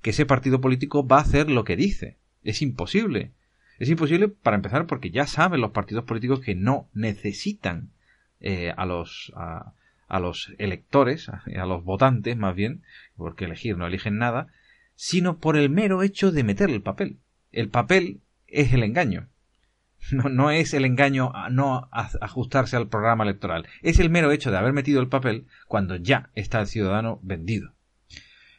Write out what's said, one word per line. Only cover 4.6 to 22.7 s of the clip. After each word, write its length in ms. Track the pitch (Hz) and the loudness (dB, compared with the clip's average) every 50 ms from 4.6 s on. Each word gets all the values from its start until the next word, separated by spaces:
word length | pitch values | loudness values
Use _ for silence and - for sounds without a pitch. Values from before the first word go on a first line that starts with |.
| 98 101 104 147 170 | 0 0 -2 -2 -2
porque 240 | 165 143 131 - 92 | -2 -4 -6 -6 -4
ya 160 | 82 120 147 | -2 -2 -2
saben 360 | - - - 160 185 175 143 117 | 0 0 2 2 2 2 0 -2
los 80 | 104 | -2
partidos 340 | - 107 95 - 107 113 113 | -2 -4 -4 -4 -4 -6 -4
políticos 360 | - 113 113 107 123 135 131 | -4 -4 -4 -2 0 -2 -2
que 140 | 131 - 101 | -2 -4 -4
no 360 | 90 95 120 135 139 - _ - | 0 0 0 0 0 -4 _ -6
necesitan, 960 | 107 110 110 104 104 - 107 101 - - 202 208 - - 95 87 85 - - _ _ _ _ _ _ _ _ _ _ | -4 -4 -4 -4 -4 -6 -8 -6 -6 -6 -6 -6 -6 -6 -6 -6 -6 -10 -14 _ _ _ _ _ _ _ _ _ _
eh, 300 | - 101 95 90 87 85 - | -6 -6 -4 -4 -4 -6 -4
a 80 | - 92 | -4 -4
los, 480 | 92 90 87 87 - - - - - - | -4 -4 -6 -6 -8 -12 -16 -18 -16 -14
a, 380 | - 87 82 82 82 - - - _ _ _ _ _ _ - | -12 -12 -10 -10 -12 -14 -16 -20 _ _ _ _ _ _ -4
a 120 | - 95 | -4 -2
los 320 | 90 87 82 - - - 95 - | -2 -4 -6 -8 -12 -14 -10 -6
electores, 720 | 104 98 90 90 - _ - 143 135 120 147 165 - - | -4 -4 -4 -6 -4 _ 2 4 4 4 0 -2 -6 -12
a, 120 | - - - - - | -14 -14 -12 -10 -8
a 80 | 92 92 | -6 -4
los 200 | 92 92 87 82 | -4 -4 -4 -4
votantes 520 | 90 95 98 131 135 127 110 101 113 123 | -4 0 2 4 4 4 2 0 -2 -4
más 180 | 113 104 95 90 | -2 -2 -2 -2
bien, 280 | 92 101 113 151 - - _ - - - _ _ | -2 -2 -4 -4 -8 -14 _ -20 -20 -20 _ _
porque 300 | - 82 82 - - 98 | -12 -10 -10 -8 -8 -8
elegir 320 | 85 82 - - 120 98 87 | -8 -8 -6 -6 -6 -4 -4
no 80 | 87 | -4
eligen 320 | 87 87 98 - 110 104 107 | -4 -6 -4 -4 -2 -2 -2
nada, 300 | 120 123 117 127 165 - _ _ _ _ _ _ _ _ _ | 0 -2 -2 -4 -6 -8 _ _ _ _ _ _ _ _ _
sino 440 | - - - - 185 175 180 165 165 | -12 -6 -2 0 0 0 0 -2 -2
por 180 | - 160 151 | 0 2 2
el 140 | 151 147 139 | 4 4 4
mero 320 | 143 185 220 202 190 185 190 | 4 2 2 2 2 2 0
hecho 300 | 202 196 - 202 196 170 | 0 0 2 2 2 2
de 120 | 147 127 | 2 2
meter 240 | 107 101 98 202 190 | 2 2 2 0 0
el 140 | 131 101 - | 0 -2 -4
papel. 340 | - 98 - - 69 67 - _ _ _ _ _ _ | -4 -4 -4 -6 -8 -8 -12 _ _ _ _ _ _
El 200 | - - 117 101 | -6 -4 -4 0
papel 500 | - 120 120 131 180 190 180 185 - - _ _ _ _ _ | 0 0 2 4 2 2 2 0 -6 -12 _ _ _ _ _
es 280 | _ - - 143 123 131 | _ 0 2 4 4 4
el 80 | 127 113 | 4 4
engaño. 460 | 104 117 170 180 123 90 90 98 - _ _ _ _ _ _ _ _ _ _ _ _ _ _ - - | 2 2 0 0 0 -2 -4 -8 -12 _ _ _ _ _ _ _ _ _ _ _ _ _ _ -6 -4
No, 180 | 135 135 123 139 | -2 0 0 2
no 220 | 131 127 139 147 | 2 2 4 4
es 240 | 151 160 160 - - | 4 2 2 0 0
el 100 | 143 135 | 2 2
engaño 460 | 131 127 123 143 139 139 131 127 - - | 2 4 4 4 4 2 2 0 -2 -2
a 160 | 101 92 - | -6 -6 -2
no 400 | 127 131 139 139 131 131 127 - - | 0 0 2 2 0 -2 -6 -6 -6
a-, 180 | 117 110 - - - | -6 -6 -6 -6 -6
ajustarse 540 | - 107 - 127 123 127 - 139 127 - | -6 -6 -4 -6 -4 0 0 0 0 2